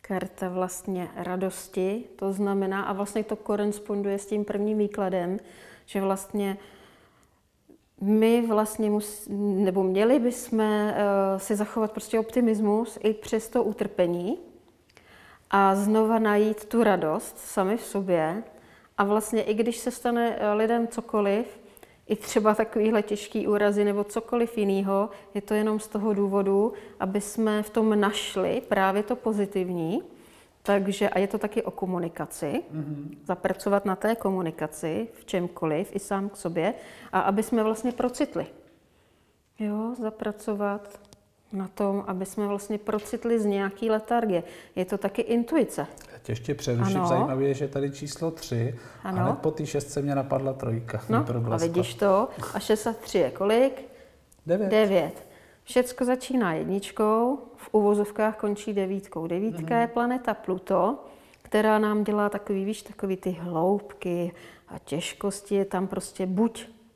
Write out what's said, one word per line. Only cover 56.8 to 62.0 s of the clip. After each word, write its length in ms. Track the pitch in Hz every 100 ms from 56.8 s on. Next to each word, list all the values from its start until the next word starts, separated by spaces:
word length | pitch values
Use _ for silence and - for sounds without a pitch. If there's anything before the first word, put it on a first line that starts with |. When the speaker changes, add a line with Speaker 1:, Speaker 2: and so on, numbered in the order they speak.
| 196 - 214 220 240 277 - -
Speaker 1:
v 140 | -
uvozovkách 640 | 214 208 208 208 - 214 214
končí 360 | 208 208 -
devítkou. 540 | 202 190 196 196 165 160
Devítka 460 | 175 220 170 160
Speaker 2:
Mhm. 80 | 233
Speaker 1:
je 60 | 233
planeta 460 | 233 240 254 247
Pluto, 720 | 214 - 185 - 190 190 285 - - - -
která 380 | - 214 220 214
nám 240 | 214 214